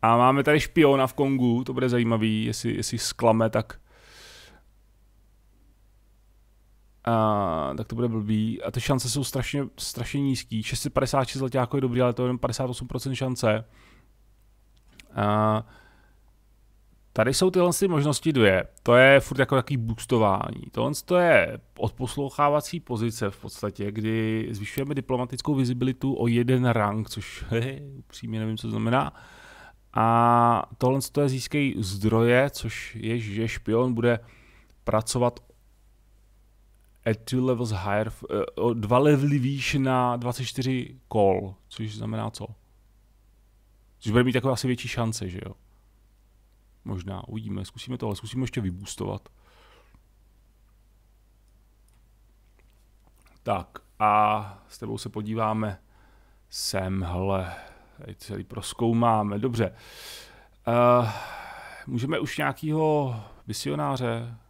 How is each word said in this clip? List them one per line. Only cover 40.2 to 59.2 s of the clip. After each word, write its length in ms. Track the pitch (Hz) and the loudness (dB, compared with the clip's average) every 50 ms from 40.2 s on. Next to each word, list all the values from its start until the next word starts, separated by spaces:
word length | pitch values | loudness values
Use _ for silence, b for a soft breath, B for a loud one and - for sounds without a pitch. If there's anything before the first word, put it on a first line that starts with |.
| 120 120 120 - 131 | -2 -4 -4 -4 -6
čtyři 560 | 120 - - 127 127 131 127 123 123 127 - _ _ | -6 -4 -4 -2 -2 -2 -2 -4 -8 -12 -20 _ _
kol, 460 | - 113 101 98 95 95 98 95 98 _ _ _ | 2 4 4 6 4 2 0 -6 -12 _ _ _
což 260 | - - 110 110 104 | -12 -10 -10 -8 -8
znamená 360 | 107 113 110 110 110 110 110 | -8 -8 -6 -6 -4 -6 -6
co? 160 | - - 101 - 107 - _ _ _ _ _ _ _ _ _ _ _ _ _ _ _ _ _ _ _ _ _ _ _ _ _ _ _ _ | -8 -10 -14 -14 -14 -18 _ _ _ _ _ _ _ _ _ _ _ _ _ _ _ _ _ _ _ _ _ _ _ _ _ _ _ _
Což 140 | - 104 104 | -6 2 4
bude 120 | 120 123 | 4 4
mít 100 | 127 120 | 4 2
jako 160 | 127 110 135 | 0 0 0
asi 160 | 131 120 - | -2 0 0
větší 220 | 131 123 123 - 123 | -2 -2 -2 -4 -8
šance, 400 | - - 117 113 113 - 104 95 | -4 -2 -2 -2 -2 -4 -6 -8
že 120 | 87 92 - | -8 -8 -10
jo? 100 | 98 98 _ _ _ _ _ _ _ _ _ _ _ _ _ _ _ _ _ _ _ _ _ _ _ _ _ _ | -12 -14 _ _ _ _ _ _ _ _ _ _ _ _ _ _ _ _ _ _ _ _ _ _ _ _ _ _
Možná, 440 | - 104 92 90 95 95 92 - - | -10 -10 -8 -8 -10 -10 -10 -12 -10
uvidíme, 360 | - 110 110 107 98 98 98 | -12 -10 -10 -8 -8 -8 -10
zkusíme 340 | - - 113 - - 127 123 | -12 -14 -16 -12 -10 -10 -6
tohle, 180 | - 110 101 | -6 -6 -6
zkusíme 260 | 92 - 110 104 127 131 | -6 -10 -10 -6 -6 -6
ještě 180 | 120 - 127 | -4 -4 -4
vyboostovat. 680 | 107 92 90 90 101 - - - 98 98 101 104 _ - _ b b b b b b b b b b b b b _ _ _ _ _ _ _ _ _ _ _ _ _ _ _ _ _ _ _ _ _ _ _ _ _ _ _ _ _ _ _ _ _ _ _ _ _ _ _ _ _ _ _ _ _ _ _ _ _ _ _ _ _ _ _ _ _ _ _ _ _ _ _ _ _ _ _ _ _ | -4 -4 -6 -6 -12 -14 -10 -8 -8 -8 -8 -10 _ -16 _ b b b b b b b b b b b b b _ _ _ _ _ _ _ _ _ _ _ _ _ _ _ _ _ _ _ _ _ _ _ _ _ _ _ _ _ _ _ _ _ _ _ _ _ _ _ _ _ _ _ _ _ _ _ _ _ _ _ _ _ _ _ _ _ _ _ _ _ _ _ _ _ _ _ _ _
Tak, 360 | - 107 92 90 - _ - _ _ _ _ | -2 -2 -2 -2 -8 _ -20 _ _ _ _
a 640 | 107 107 104 107 107 104 107 107 104 98 98 98 - _ | 2 4 4 4 4 4 2 0 -4 -8 -14 -18 -20 _
s 100 | - - | -18 -12
tebou 200 | - 107 113 113 | -10 -8 -8 -8
se 100 | - 113 | -8 -10
podíváme 680 | - 110 104 104 110 113 110 110 110 110 110 107 95 - _ b b b b b b b b b b b b b | -8 -8 -8 -6 -4 -2 0 0 0 0 -2 -4 -6 -8 _ b b b b b b b b b b b b b
semhle. 1080 | - - - - - 98 95 92 95 95 92 85 87 90 95 98 98 95 92 85 87 B B B B B B B B B | -12 -8 -8 -4 -4 -4 -4 -2 -4 -4 -4 -4 -4 -4 -2 -2 -2 -2 -2 -6 -10 B B B B B B B B B
Tady 160 | - - 95 | -18 -18 -18
celý 300 | _ - - 104 101 98 | _ -14 -12 -10 -12 -10
proskoumáme, 920 | - - 107 104 - - - 120 117 117 117 117 117 113 107 | -10 -12 -12 -12 -12 -6 -2 0 2 2 4 4 4 2 2